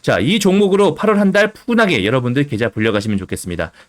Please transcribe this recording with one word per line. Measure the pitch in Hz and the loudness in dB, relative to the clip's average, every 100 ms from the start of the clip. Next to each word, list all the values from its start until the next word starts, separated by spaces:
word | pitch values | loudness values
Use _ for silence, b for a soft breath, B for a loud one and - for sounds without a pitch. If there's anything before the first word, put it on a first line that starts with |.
자, | - 92 | -2 0
이 | 123 220 | 2 0
종목으로 | 196 196 202 196 196 151 | 2 2 2 2 2 0
팔월 | 214 202 | 0 2
한 | 202 | 2
달 | 196 214 | 2 0
푸근하게 | - - 233 185 127 98 | -2 -4 0 2 0 0
여러분들 | 131 120 127 143 | 0 0 -2 -2
계좌 | 104 113 | -2 -4
불려가시면 | 110 110 104 110 101 | -2 -2 0 -2 -4
좋겠습니다. | 92 92 90 87 80 b | -4 -8 -8 -8 -8 b